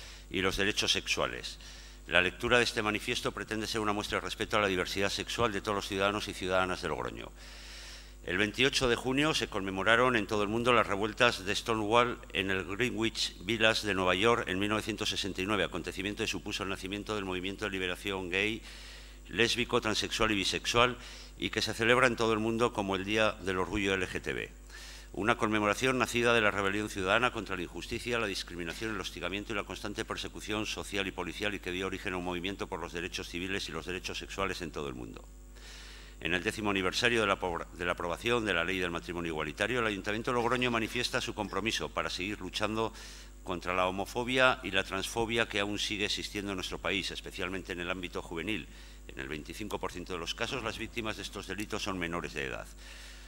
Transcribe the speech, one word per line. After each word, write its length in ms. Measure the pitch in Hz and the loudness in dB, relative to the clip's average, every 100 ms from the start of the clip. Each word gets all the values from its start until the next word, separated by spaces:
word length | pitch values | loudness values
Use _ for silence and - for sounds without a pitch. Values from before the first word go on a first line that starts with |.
| - - - | -14 -16 -4
y 100 | - | 0
los 160 | 92 90 | 2 2
derechos 380 | 98 - 107 | 2 2 2
sexuales. 640 | 98 - - 69 60 - - - - - - - | 2 2 0 0 -2 -8 -10 -14 -16 -16 -14 2
La 140 | 85 | 4
lectura 360 | 90 - 120 120 | 4 2 4 6
de 60 | |
este 180 | 113 - | 6 2
manifiesto 520 | 107 104 - 117 131 | 0 0 0 -2 -2
pretende 340 | 107 101 110 107 | -4 -4 -4 -2
ser 140 | 113 | 0
una 100 | 107 | 2
muestra 280 | 104 104 101 | 0 0 -2
de 40 | |
respeto 320 | 92 - 104 110 | -2 -4 0 4
a 60 | |
la 80 | 101 | 4
diversidad 400 | 92 85 98 98 | 2 0 0 0
sexual 420 | - 92 - 117 | 0 -2 0 0
de 80 | 98 | 0
todos 160 | 110 101 | 0 0
los 140 | - | 0
ciudadanos 400 | 95 101 104 101 | 2 2 2 -2
y 40 | |
ciudadanas 480 | 92 92 92 92 87 | -4 2 2 2 0
de 60 | 82 | -2
Logroño. 460 | 69 62 57 57 - - - - - - - - - - | -2 -4 -6 -12 -14 -16 -14 -14 -12 -12 -14 -14 -12 -2
El 120 | 90 | 2
veintiocho 500 | 104 101 135 - 127 | 2 4 4 4 4
de 80 | 110 | 4
junio 380 | 127 135 156 | 2 2 2
se 160 | 147 113 | 2 0
conmemoraron 680 | 107 95 95 95 117 127 120 | -2 -2 2 6 6 6 4
en 100 | 95 | 2
todo 180 | 107 | 2
el 40 | 101 | 2
mundo 240 | 113 120 | 2 4
las 160 | 117 90 | 6 6
revueltas 560 | 98 107 104 123 107 | 2 0 4 4 4
de 100 | 92 | -2
Stonewall 640 | 101 - 110 104 117 120 - - | -2 0 0 4 4 4 0 -4
en 180 | 82 95 | -2 0
el 140 | 95 | 0
Greenwich 720 | 85 101 120 101 113 - - - | -2 -2 -2 0 0 0 -4 -4
Village 420 | 87 113 110 110 104 | -4 4 4 4 2
de 80 | |
Nueva 220 | 95 92 92 | 2 4 6
York 300 | 113 117 - | 6 4 2
en 100 | 95 | 0
mil 120 | 104 | 2
novecientos 400 | 107 104 104 104 | 0 0 -2 -2
sesenta 320 | 92 98 90 | -2 -2 -2
y 40 | 92 | 0
nueve, 200 | 104 78 | 2 2
acontecimiento 580 | 87 78 95 98 104 | 0 -6 -4 -4 -2
que 40 | 101 | -2
supuso 360 | 95 98 104 | -2 -4 -4
el 60 | 95 | -4
nacimiento 440 | 95 95 104 101 | -4 -4 -6 -2
del 120 | 107 95 | -2 -2
movimiento 400 | 92 92 95 107 | -2 -2 -4 -4
de 60 | |
liberación 580 | 95 92 90 101 95 92 | -2 -2 -2 -2 -2 0
gay, 320 | 92 104 113 - - - - - - - | 2 2 0 -8 -14 -14 -14 -16 -16 -4
lésbico, 540 | 92 113 117 117 120 | 2 4 4 2 2
transexual 500 | 110 101 95 - 110 | 2 2 0 2 4
y 40 | 104 | 4
bisexual, 600 | 90 87 - 120 123 120 - - - - | 2 0 2 6 6 4 -8 -14 -14 -4
y 120 | 98 | -2
que 120 | 110 | 0
se 100 | 110 | -2
celebra 320 | 107 113 123 127 | 4 6 8 8
en 100 | 110 | 6
todo 180 | 113 | 4
el 60 | 110 | 4
mundo 320 | 113 113 120 | 2 4 2
como 240 | 113 98 95 | 2 0 0
el 80 | |
Día 280 | 98 110 107 | 2 4 4
del 260 | - 90 92 | 2 0 0
Orgullo 380 | 85 104 98 95 | 2 2 2 2
L 120 | 87 | 0
G 140 | 87 | -4
T 100 | - | -4
B. 200 | 62 55 - - - - - - | -4 -4 -10 -16 -14 -14 -14 -10
Una 240 | - 104 117 | -2 2 4
conmemoración 600 | 110 107 104 101 131 127 | 4 4 4 4 4 4
nacida 380 | 113 120 120 117 | 2 4 4 6
de 60 | |
la 100 | 104 | 6
rebelión 360 | 95 98 101 107 | 4 2 0 -2
ciudadana 440 | 101 92 110 123 | 0 2 4 4
contra 240 | 117 98 92 | -2 -4 -4
la 80 | |
injusticia, 560 | 80 87 - 117 120 120 | -6 -8 -8 -6 -2 -2
la 80 | 107 | -2
discriminación, 680 | 92 - 85 82 - 113 | -4 -6 -6 -6 -4 -4
el 80 | 104 | -4
hostigamiento 500 | 90 - 87 98 101 | -6 -6 -4 -4 -4
y 40 | 104 | -4
la 80 | |
constante 420 | 95 90 110 104 - | -4 -6 -6 -4 -4
persecución 600 | 190 98 85 92 107 107 | -4 -6 -8 -4 -2 -2
social 400 | - 82 98 95 | -4 -4 -2 -2
y 40 | |
policial, 440 | 92 90 78 104 92 | -2 -6 -2 -2 -2
y 40 | |
que 120 | 92 | -4
dio 160 | 90 95 | -2 -2
origen 260 | 95 101 | -2 -2
a 40 | 92 | -2
un 80 | 90 | -2
movimiento 420 | 90 92 98 101 | -2 -2 -4 -6
por 120 | 90 | -6
los 140 | 82 | -6
derechos 340 | 85 92 - 90 | -4 -4 -6 -6
civiles 420 | 87 92 98 - | -6 -4 -4 -4
y 20 | |
los 160 | 78 78 | -6 -4
derechos 320 | 90 - 87 | -6 -6 -8
sexuales 420 | 82 - 98 90 | -8 -2 -2 -2
en 80 | 85 | -6
todo 180 | 80 69 | -4 -6
el 60 | |
mundo. 320 | 62 57 - - - - - - - - - - - | -6 -10 -12 -16 -18 -18 -18 -16 -16 -16 -16 -16 -4
En 160 | 82 90 | 0 2
el 80 | |
décimo 260 | 101 107 104 | 2 0 2
aniversario 520 | 98 92 - 123 117 | 4 4 4 4 6
de 60 | 104 | 4
la 120 | 95 | 4
por-, 260 | 92 82 80 | 2 -2 -4
de 140 | 78 87 | -4 0
la 80 | |
aprobación 520 | 87 87 80 117 120 107 | 0 0 0 2 2 4
de 80 | |
la 100 | 87 | 2
Ley 140 | 85 95 | 2 2
del 140 | 90 | 0
Matrimonio 380 | 85 85 87 85 | -2 -4 -4 -2
Igualitario, 500 | 78 78 73 104 123 | -2 -2 0 0 2
el 80 | 110 | 0
Ayuntamiento 420 | 98 95 107 120 | 0 -2 -2 0
de 60 | 123 | 2
Logroño 340 | 117 123 123 | 2 2 2
manifiesta 520 | 117 110 123 120 127 | 2 0 -2 0 0
su 120 | 117 | -2
compromiso 560 | 110 98 95 107 - 76 | -4 -2 -2 0 0 -2
para 220 | 87 80 | -2 -2
seguir 280 | - 95 98 | -2 -4 -4
luchando 540 | 90 - 104 110 110 110 - - - - | -6 -2 -2 0 -2 -4 -14 -16 -16 -12
contra 300 | - 87 90 | -6 -4 0
la 140 | 92 92 | 2 2
homofobia 720 | 95 92 120 120 131 127 120 | 2 -4 -4 0 4 4 4
y 80 | 98 | 0
la 140 | 95 | 0
transfobia 640 | 95 95 92 117 110 117 113 | 0 -2 -2 0 0 2 2
que 100 | 107 | 2
aún 200 | 101 101 | 0 0
sigue 260 | - 104 101 | -2 0 0
existiendo 460 | - - 104 98 | -2 -4 -4 -4
en 60 | 92 | -4
nuestro 200 | 85 82 | -4 -4
país, 320 | 82 95 80 | 0 0 0
especialmente 600 | 78 82 - 90 92 87 | -6 -8 -6 -4 -4 -6
en 60 | 87 | -4
el 100 | 87 | -2
ámbito 320 | 92 87 95 | -4 -4 -6
juvenil. 460 | - 82 87 107 - - - - - | -6 -4 -2 -4 -6 -14 -16 -16 -14
En 120 | - | -10
el 80 | 65 | -6
veinticinco 520 | 76 73 80 104 98 | -6 -8 -10 -6 -4
por 120 | 92 | -6
ciento 220 | 90 85 | -6 -6
de 60 | 90 | -6
los 160 | 82 - | -6 -4
casos, 280 | 113 131 | -4 -2
las 140 | 110 98 | -4 -4
víctimas 400 | 110 - 110 101 | -6 -6 -6 -6
de 60 | |
estos 240 | 95 101 95 | -8 -8 -8
delitos 340 | 95 107 104 | -6 -4 -4
son 160 | 107 95 | -2 -2
menores 360 | 85 85 76 | -2 -2 -4
de 120 | 73 67 | -4 -4
edad. 220 | 57 50 - - - - - | -6 -10 -14 -16 -16 -16 -16